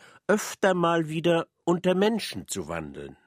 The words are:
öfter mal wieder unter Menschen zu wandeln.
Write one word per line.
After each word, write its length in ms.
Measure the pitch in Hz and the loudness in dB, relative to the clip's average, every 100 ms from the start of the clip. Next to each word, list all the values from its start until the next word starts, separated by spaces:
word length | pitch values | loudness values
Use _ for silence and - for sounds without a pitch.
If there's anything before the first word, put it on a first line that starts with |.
| - - - | -10 -16 -2
öfter 440 | 208 - - 196 | 0 0 0 2
mal 360 | 180 170 170 156 | 2 2 2 -2
wieder 400 | 165 165 165 - _ | 0 2 2 0 _
unter 320 | - 175 180 185 | -2 0 2 2
Menschen 500 | 208 226 - 98 - | 2 0 -6 -10 -8
zu 220 | 101 76 | -8 -6
wandeln. 480 | 82 76 71 71 - | -6 -8 -10 -14 -16